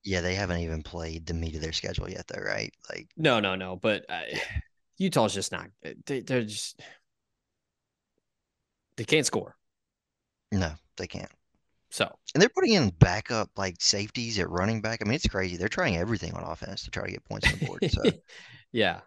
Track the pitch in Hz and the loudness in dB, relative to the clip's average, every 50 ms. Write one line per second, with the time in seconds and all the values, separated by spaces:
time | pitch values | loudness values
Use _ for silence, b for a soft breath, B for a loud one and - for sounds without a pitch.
0 | _ 98 95 90 85 90 90 95 101 90 90 85 85 82 80 78 76 - - 85 | _ 0 0 0 2 0 0 0 0 0 0 -2 -2 -2 -4 -6 -6 -8 -8 -8
1 | 82 80 80 82 82 80 85 82 85 82 78 80 78 80 80 - - 98 92 - | -8 -6 -8 -10 -6 -4 -4 -2 -2 -4 -4 -6 -6 -4 -4 -4 -4 -4 -4 -4
2 | - - - - - - - - 50 50 50 50 55 - _ _ _ - - - | -6 -6 -8 -10 -10 -10 -10 -6 -4 -4 -2 -2 -4 -6 _ _ _ -12 -12 -12
3 | - _ _ - 156 151 123 110 104 98 95 95 92 92 92 92 - 110 104 95 | -12 _ _ 2 4 6 6 6 4 2 0 0 -4 -6 -8 -2 0 0 0 0
4 | - - - 87 73 57 - - B B B B B B _ _ _ _ _ _ | -2 -6 -8 -8 -6 -6 -6 -6 B B B B B B _ _ _ _ _ _
5 | 185 190 - 143 117 104 92 98 92 - - 90 90 90 - _ _ 78 - - | -2 2 4 4 2 4 2 -2 -4 -4 -6 -8 -10 -12 -18 _ _ -14 -14 -12
6 | - - 143 131 - - 131 123 117 107 104 104 - - - - B B B B | -8 -6 -6 -6 -4 0 0 0 0 -2 -6 -8 -8 -10 -12 -14 B B B B
7 | B _ _ _ _ _ _ _ _ _ _ _ _ _ _ _ _ _ _ _ | B _ _ _ _ _ _ _ _ _ _ _ _ _ _ _ _ _ _ _
8 | _ _ _ _ _ _ _ _ _ _ _ _ _ _ _ _ _ _ _ - | _ _ _ _ _ _ _ _ _ _ _ _ _ _ _ _ _ _ _ -10
9 | 113 - - - 127 - - 107 90 - - _ _ _ _ _ _ _ _ _ | 0 4 4 4 4 4 0 -2 -4 -4 -14 _ _ _ _ _ _ _ _ _
10 | _ _ _ _ _ _ _ _ _ _ 104 98 92 80 78 80 _ _ _ - | _ _ _ _ _ _ _ _ _ _ 0 0 0 0 -2 -8 _ _ _ -10
11 | 92 - - 92 92 - - _ _ _ _ _ _ _ _ _ _ _ - - | -10 -8 -8 -10 -10 -10 -14 _ _ _ _ _ _ _ _ _ _ _ -2 0
12 | - - - _ _ - - 147 185 247 _ - 381 254 220 190 139 101 87 - | 0 0 -2 _ _ -2 6 6 6 6 _ 2 4 6 6 6 6 4 8 8
13 | - 90 87 104 - - 123 113 101 - _ - 98 95 85 - - - - 101 | 6 8 8 0 0 0 0 0 0 0 _ -2 -2 -2 -2 0 0 2 2 2
14 | 104 107 - - 120 117 110 101 87 87 87 87 92 104 113 110 101 110 117 113 | 0 -4 -4 -6 -4 -2 0 0 0 0 2 2 2 2 2 0 -2 -2 -4 -2
15 | 107 101 120 165 - - - 98 95 92 87 85 90 110 - - 185 151 92 82 | 0 0 0 2 0 0 0 0 -2 -2 -2 -2 -2 -2 0 0 2 2 2 0
16 | 87 107 117 98 - 85 85 85 85 85 82 - - - 95 - - - - - | 0 0 0 -2 -2 -4 -6 -6 -6 -8 -8 -10 -10 -10 -10 -10 -10 -8 -6 -6
17 | - 95 92 - _ _ - - - - - - 160 - - - - 165 - - | -6 -6 -8 -10 _ _ -8 0 0 0 0 0 -4 -6 -2 -2 0 0 0 2
18 | - - - - _ _ - - - - - - - _ - 120 104 92 85 90 | 2 2 2 0 _ _ -20 -20 -20 -20 -20 -20 -20 _ 2 2 4 4 2 -2
19 | - | -8